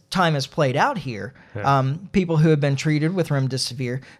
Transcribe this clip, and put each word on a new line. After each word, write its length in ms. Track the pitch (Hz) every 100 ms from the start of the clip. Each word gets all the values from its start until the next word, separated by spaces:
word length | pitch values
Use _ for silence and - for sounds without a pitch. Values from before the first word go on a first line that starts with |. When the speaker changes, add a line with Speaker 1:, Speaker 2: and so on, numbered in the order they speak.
| -
Speaker 1:
time 240 | 185 170 143
has 100 | 127
played 300 | - 139 135
out 220 | 247 226
here, 340 | 135 104 107 - - 107
Speaker 2:
Yeah. 240 | 135 139
Speaker 1:
um, 300 | 131 165 196
people 260 | 202 170 160
who 120 | 160
have 100 | 151
been 160 | 143 135
treated 400 | 156 151 156 185
with 140 | 156
remdesivir, 720 | 139 131 127 - 123 123 127 -